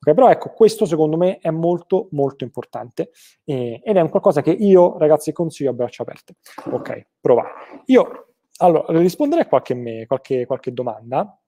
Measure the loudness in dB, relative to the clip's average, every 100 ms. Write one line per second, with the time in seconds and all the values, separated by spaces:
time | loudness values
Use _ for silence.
0 | 2 4 4 4 -2 2 2 2 -2 0
1 | 0 0 -2 -2 -6 -2 -2 -2 _ -4
2 | -4 -4 -4 -4 -14 -14 -14 -14 -16 -12
3 | -12 _ _ _ -10 -8 -6 -10 -2 0
4 | 0 2 2 2 0 0 4 6 4 2
5 | 2 2 0 -6 -8 -4 -6 -4 -8 -8
6 | -14 -14 _ _ _ -18 -10 -10 -8 -14
7 | _ _ 0 0 0 -12 -20 -20 _ 2
8 | 2 -6 _ _ _ _ 2 2 0 0
9 | 0 0 -2 0 0 0 -2 -8 -8 -12
10 | -8 -8 -4 -6 -4 -8 -8 -8 -10 -10
11 | -8 -6 -6 _